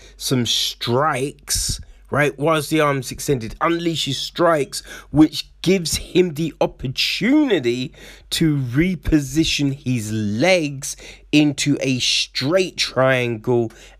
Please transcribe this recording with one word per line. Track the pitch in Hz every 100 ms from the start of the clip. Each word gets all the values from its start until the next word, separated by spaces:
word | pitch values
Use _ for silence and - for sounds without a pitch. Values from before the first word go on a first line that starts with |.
| - -
some | - 131 113
strikes, | - - - - 123 156 131 143 - - - - - - - -
right? | 127 147 -
Whilst | 151 156 147
the | 156
arm's | 147 139 -
extended, | - - 131 110 -
unleashes | 160 170 170 156 143 127
strikes, | - - 170 156 123 - - - -
which | 143 156 - - -
gives | 170 190 156 -
him | - 175 175
the | 147 165 -
opportunity | 165 - 135 - - - 220 302 277 170 120 127 127 - - - -
to | - 165 143
reposition | 123 135 185 165 - 156 135 151 156 - 143
his | 135 123 123 107
legs | 110 104 110 175 180 147 135 - - - - -
into | 147 151 143 143 -
a | 135 127
straight | - - - - 131 190 180 -
triangle, | - 131 131 127 120 110 123 120 113 - -